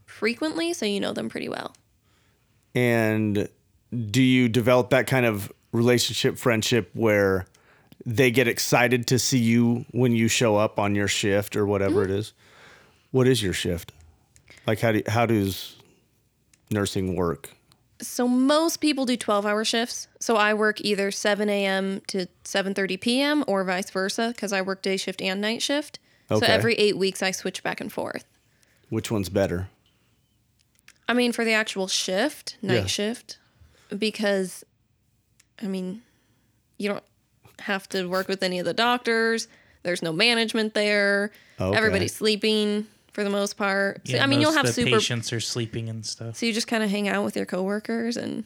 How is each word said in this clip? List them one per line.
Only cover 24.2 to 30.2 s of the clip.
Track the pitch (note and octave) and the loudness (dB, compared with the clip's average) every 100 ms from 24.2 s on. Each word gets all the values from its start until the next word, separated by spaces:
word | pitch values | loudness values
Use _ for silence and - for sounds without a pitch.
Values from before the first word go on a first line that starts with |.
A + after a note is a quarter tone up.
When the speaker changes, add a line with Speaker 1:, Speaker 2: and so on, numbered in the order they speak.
| A#3 A#3+ | -4 -4
Speaker 1:
'cause | G3+ | -4
I | G3 | -2
work | F#3+ F#3+ | -2 -4
day | G3 F#3+ | -4 -4
shift | G3 F#3 | -4 -6
and | F#3+ F#3+ | -4 -2
night | G#3 A#3 | -4 -2
shift. | - C#4+ D4 - _ _ _ | -2 -2 -4 -16 _ _ _
Speaker 2:
Okay. | G#2+ A3+ | 0 4
Speaker 1:
So | |
every | A3 A3+ A3 | 2 2 2
eight | G#3 F3 | 2 2
weeks | F#3+ F#3 | -2 0
I | F#3+ | -4
switch | F#3+ F#3+ - | -4 -6 -6
back | - - | -8 -6
and | G#3 | -8
forth. | - - - - _ _ _ _ _ _ | -6 -6 -8 -12 _ _ _ _ _ _
Speaker 2:
Which | A2 - | -6 -2
one's | A2 F2+ | -2 0
better? | G2 F#2+ F2 F#2 _ _ _ _ _ | 2 2 0 -6 _ _ _ _ _